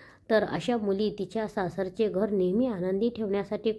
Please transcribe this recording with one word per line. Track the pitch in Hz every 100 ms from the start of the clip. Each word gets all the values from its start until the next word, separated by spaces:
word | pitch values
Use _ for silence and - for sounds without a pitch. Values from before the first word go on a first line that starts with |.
| - - -
तर | 220
अशा | 185 160 160 240
मुली | 208 196 214 208
तिच्या | 185 220 214
सासरचे | 214 180 175 185 185 214
घर | 180 214
नेहमी | 202 180 202 254
आनंदी | 190 185 196 240
ठेवण्यासाठी | 233 214 202 196 208 220